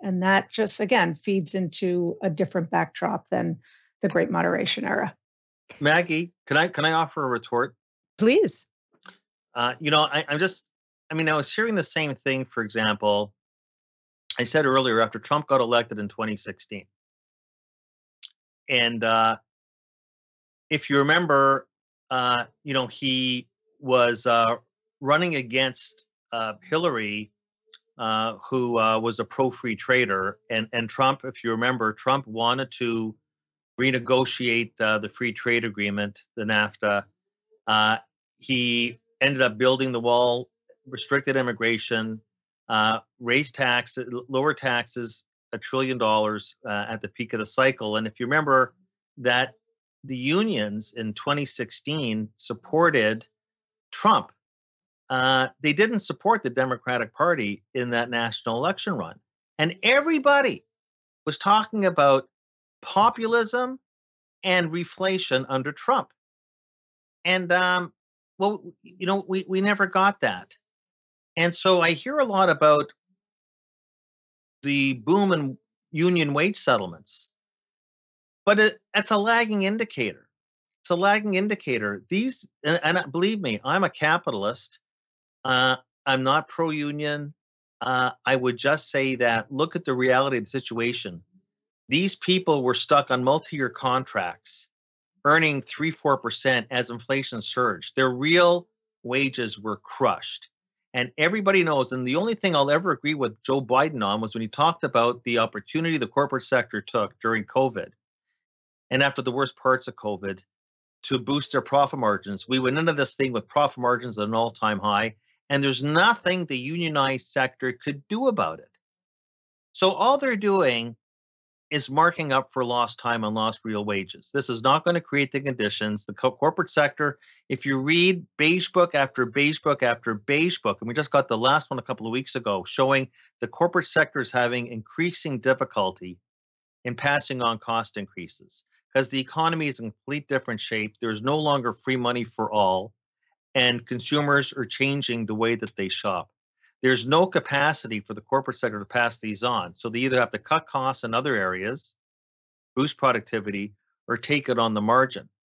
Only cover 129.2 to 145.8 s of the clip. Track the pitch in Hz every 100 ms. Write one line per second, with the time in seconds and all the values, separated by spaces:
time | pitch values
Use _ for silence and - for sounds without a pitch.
129.2 | 117 135 143 151 151 143 123 117 117 104
130.2 | - 143 175 - 110 95 113 123 147 143
131.2 | 135 110 127 147 - 131 - 117 110 123
132.2 | 143 131 113 98 90 - 135 135 131 _
133.2 | _ - 120 - 175 175 - 160 151 147
134.2 | 117 127 120 123 117 113 - - 175 -
135.2 | 160 127 131 131 131 113 95 95 92 87
136.2 | _ _ _ _ _ _ 127 120 143 143
137.2 | - 127 120 113 - 113 110 107 98 -
138.2 | 82 - - - - _ _ 135 131 135
139.2 | 131 160 160 160 147 127 113 - - 147
140.2 | - 135 - 110 - 110 107 - 117 107
141.2 | 127 151 151 139 120 - - 127 120 120
142.2 | 117 - 110 107 95 92 104 _ _ _
143.2 | _ _ _ 135 123 120 113 123 - 147
144.2 | 147 143 131 139 120 - 135 143 131 117
145.2 | 107 107 113 113 107 -